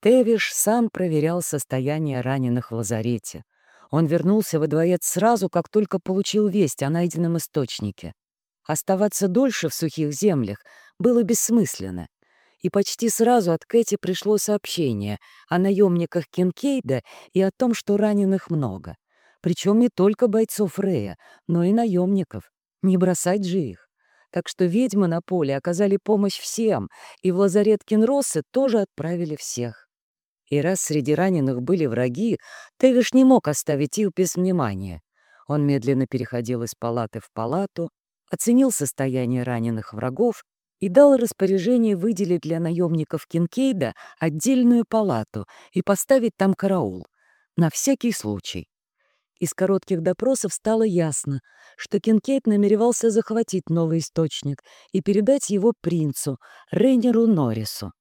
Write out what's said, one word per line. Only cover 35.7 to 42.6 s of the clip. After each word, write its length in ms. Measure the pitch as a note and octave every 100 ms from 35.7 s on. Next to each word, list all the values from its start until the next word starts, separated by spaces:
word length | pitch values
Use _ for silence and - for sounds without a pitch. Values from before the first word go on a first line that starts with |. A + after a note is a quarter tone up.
| C#3 A#2 C3+ C3
переходил 560 | C3 B2 A#2+ A2+ B2
из 120 | A#2 -
палаты 440 | A#2 A#2 A2+ -
в 100 | -
палату, 560 | - A2+ D#3 G3 - E3+ _ _ _ _
оценил 420 | - - A#3+ C4+
состояние 720 | - C#3 - C3+ B2+ B2 B2+
раненых 500 | B2 A#2+ A#2 A2 G#2
врагов 500 | G#2+ A#2+ B2+ A#3+ A3 - _ _ _
и 80 | G3
дал 260 | F3 C#4+ C4+
распоряжение 800 | A3+ - F#3+ F#3+ F3+ B3 A3+ G3
выделить 460 | G3 G3 G3 F3
для 180 | D3+
наёмников 680 | E3